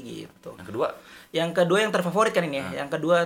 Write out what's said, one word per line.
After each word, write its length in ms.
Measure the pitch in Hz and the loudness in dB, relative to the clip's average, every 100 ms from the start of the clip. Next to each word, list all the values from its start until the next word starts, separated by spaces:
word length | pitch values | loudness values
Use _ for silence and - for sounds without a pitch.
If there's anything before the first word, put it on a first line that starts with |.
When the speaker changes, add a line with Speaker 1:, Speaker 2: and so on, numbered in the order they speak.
| 120 110 | -10 -12
Speaker 1:
gitu. 340 | - - - - | -14 -16 -18 -16
Speaker 2:
Yang 80 | 92 | -8
kedua? 220 | 110 143 - - - - | -4 -4 -4 -16 -20 -8
Speaker 1:
Yang 200 | 160 165 | -4 0
kedua 240 | 170 170 190 | 2 4 4
yang 100 | 214 | 2
terfavorit 400 | 196 180 175 220 | 0 0 2 2
kan 80 | 196 | 2
ini 140 | 170 139 | 0 -2
ya. 100 | 135 | -6
Speaker 2:
Ah. 80 | - | -6
Speaker 1:
Yang 120 | 143 | -4
kedua 240 | 160 156 170 | -2 2 4